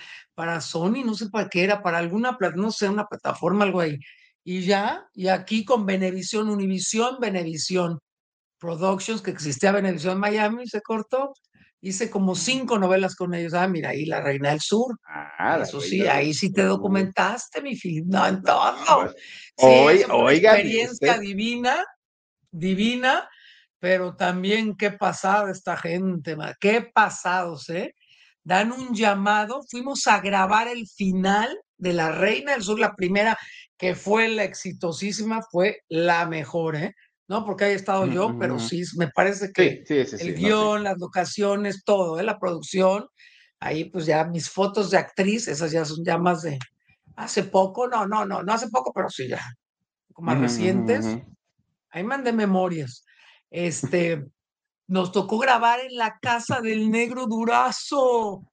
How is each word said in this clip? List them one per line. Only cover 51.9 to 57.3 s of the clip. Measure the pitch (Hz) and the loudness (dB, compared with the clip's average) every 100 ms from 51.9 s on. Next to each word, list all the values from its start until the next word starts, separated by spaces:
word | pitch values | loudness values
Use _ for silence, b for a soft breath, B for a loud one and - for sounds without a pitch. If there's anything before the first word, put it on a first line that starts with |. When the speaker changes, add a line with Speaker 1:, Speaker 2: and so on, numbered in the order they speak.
Speaker 1:
Ahí | 165 | -10
mandé | 208 277 247 | -6 -4 -2
memorias. | 226 208 185 185 165 131 - _ b b b _ | 0 2 2 0 -2 -8 -12 _ b b b _
Este, | 165 175 - 139 180 170 160 143 _ _ _ | -6 -4 -4 -2 0 0 -2 -8 _ _ _
Speaker 2:
<laughs> | _ _ - | _ _ -4
Speaker 1:
nos | 185 185 | -2 0
tocó | 202 196 220 | -2 -2 0
grabar | 269 233 233 240 | 4 4 4 2
en | 262 247 | -2 -4
la | 226 - | -4 -4
casa | 254 233 233 262 | -2 -2 -2 -4
del | 226 220 220 | -2 0 0
Negro | 226 233 254 | 0 0 -2
Durazo, | 247 | -4